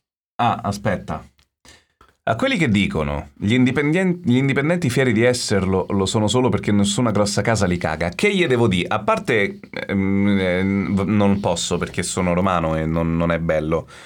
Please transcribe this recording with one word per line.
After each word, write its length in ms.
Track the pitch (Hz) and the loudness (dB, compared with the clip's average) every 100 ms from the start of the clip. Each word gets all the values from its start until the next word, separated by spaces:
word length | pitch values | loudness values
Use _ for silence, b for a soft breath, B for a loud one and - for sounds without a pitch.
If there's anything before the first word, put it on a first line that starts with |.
| _ _ _ - | _ _ _ -2
ah, 180 | 120 98 | -2 0
aspetta. 640 | - 101 110 90 - 78 - _ _ _ - b b b b b - | -4 -4 -2 -4 -6 -10 -12 _ _ _ -20 b b b b b -4
A 100 | 117 | -2
quelli 200 | 269 240 | 0 0
che 140 | 151 | 2
dicono, 640 | 104 92 80 73 73 78 | 2 2 0 -2 -4 -8
"Gli 180 | - 101 | -4 0
indipendien-, 680 | 127 127 135 147 165 190 175 | 2 2 2 0 2 0 0
gli 120 | 175 123 | 0 2
indipendenti 520 | 135 135 147 175 147 | 2 0 0 0 0
fieri 240 | 139 131 | 0 2
di 100 | 107 | 4
esserlo, 640 | 123 123 - 101 92 95 85 | 2 0 0 0 2 0 0
lo 160 | 101 95 | 0 0
sono 200 | 113 107 | 0 0
solo 220 | 123 127 | 2 2
perché 240 | 101 - | 0 0
nessuna 380 | 101 101 - 120 | 2 2 0 0
grossa 320 | 104 101 - | 2 0 0
casa 240 | 101 107 95 | 0 0 0
li 100 | 90 | 0
caga." 320 | 85 78 85 | -2 -2 -4
Che 260 | - 208 | -2 0
gli 120 | 196 165 | 2 2
devo 200 | 120 113 | 2 2
dire? 220 | 90 - | 2 0
A 120 | 110 | -2
parte, 600 | - 220 - 113 98 - - - - | -2 -2 0 0 0 -4 -12 -10 -4
ehm, 520 | 98 95 98 101 98 | -2 0 2 2 2
eh, 220 | 92 90 | 2 0
v-, 400 | 95 98 92 95 95 | 0 0 0 -2 0
non 320 | 104 101 101 | 2 2 2
posso 360 | 101 85 - 87 | 0 -2 -2 -4
perché 260 | 90 - | -4 -6
sono 300 | 87 - 90 | -4 -2 0
romano 440 | 87 98 87 80 78 | 0 0 0 0 -2
e 100 | 80 | -2
non, 280 | 82 82 82 | -2 0 0
non 120 | 85 | 0
è 80 | 82 | -2
bello. 480 | 82 78 78 80 - B | 0 -2 0 -4 -4 B